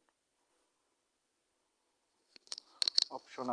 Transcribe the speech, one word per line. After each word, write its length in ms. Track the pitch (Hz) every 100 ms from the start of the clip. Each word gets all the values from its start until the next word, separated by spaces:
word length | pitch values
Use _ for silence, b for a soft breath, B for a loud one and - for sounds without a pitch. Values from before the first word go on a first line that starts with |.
| _ _ _ _ _ _ _ _ _ _ _ _ _ _ _ _ _ _ _ _ _ _ _ - - - - b - - - 131
অপশন 300 | - - 123